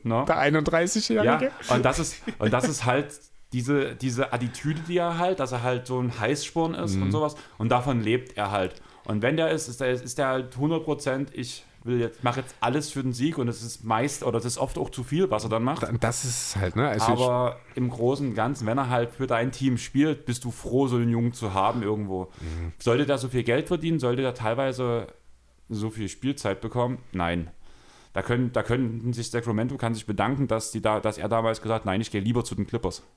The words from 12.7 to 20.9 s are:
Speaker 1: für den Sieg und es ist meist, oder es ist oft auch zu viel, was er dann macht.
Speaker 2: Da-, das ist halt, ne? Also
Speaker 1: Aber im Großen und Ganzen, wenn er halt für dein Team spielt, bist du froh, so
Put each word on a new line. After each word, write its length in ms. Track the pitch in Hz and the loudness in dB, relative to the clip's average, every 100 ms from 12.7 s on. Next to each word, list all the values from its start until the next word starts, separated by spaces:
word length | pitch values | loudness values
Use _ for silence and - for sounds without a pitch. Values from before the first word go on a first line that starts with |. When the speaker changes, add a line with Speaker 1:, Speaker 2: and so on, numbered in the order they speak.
| 139 147 | 0 -2
Speaker 1:
für 140 | 139 | -2
den 80 | 131 | -2
Sieg 240 | 120 147 156 | 0 0 0
und 120 | 120 | -2
es 120 | 117 | -2
ist 220 | 113 - | -8 -8
meist, 400 | 113 110 139 143 | 0 2 2 0
oder 140 | 127 113 | 0 0
es 60 | 123 | 0
ist 120 | 123 | -2
oft 200 | 139 165 | -2 -2
auch 120 | 143 | -6
zu 140 | - | -6
viel, 260 | 120 151 190 | -2 2 2
was 140 | 107 | 2
er 60 | 107 | 0
dann 120 | 110 | 0
macht. 200 | 123 156 | 0 0
Speaker 2:
Da-, 80 | - | -2
das 320 | 117 113 120 127 | 0 0 0 -2
ist 300 | 120 - 98 | -4 -4 -2
halt, 200 | 95 107 | 0 2
ne? 100 | 143 | 2
Also 180 | 107 110 | 2 4
Speaker 1:
Aber 460 | 123 127 123 123 - - - | 4 4 2 0 -2 -8 -4
im 140 | 123 | -2
Großen 360 | 123 120 139 139 | 0 0 2 0
und 40 | 107 | 0
Ganzen, 300 | 113 139 110 | 0 0 0
wenn 120 | 127 | 0
er 100 | 131 | 2
halt 220 | 123 117 | 0 0
für 160 | - 131 | -2 -2
dein 240 | 117 127 | 0 0
Team 260 | 123 135 120 | 0 0 0
spielt, 480 | - 135 156 147 - | 0 2 4 2 -2
bist 200 | 120 123 | -4 -6
du 40 | |
froh, 360 | - - 123 | -8 0 2
so 80 | 135 | 4